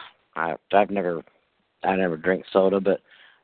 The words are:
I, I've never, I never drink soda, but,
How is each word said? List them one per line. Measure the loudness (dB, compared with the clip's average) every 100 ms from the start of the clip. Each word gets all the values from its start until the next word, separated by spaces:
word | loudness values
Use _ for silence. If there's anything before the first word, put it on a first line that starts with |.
| -16 _ _ -8
I, | -6 -6 0
I've | 2 2
never, | 0 -4 -6 -10 _ _ _ _ _
I | -2 0
never | 0 -2
drink | -2 -2 0
soda, | 2 4 2
but, | 0 -2 _ _ -20 _